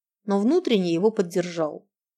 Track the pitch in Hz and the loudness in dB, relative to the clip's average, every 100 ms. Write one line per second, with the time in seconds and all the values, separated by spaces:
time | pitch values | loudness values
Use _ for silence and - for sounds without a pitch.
0 | _ _ 202 196 214 349 359 220 175 165 | _ _ -4 0 2 2 2 2 2 2
1 | 214 220 180 180 175 170 151 - - _ | 2 0 -2 -2 -4 -4 -6 -6 -16 _
2 | _ | _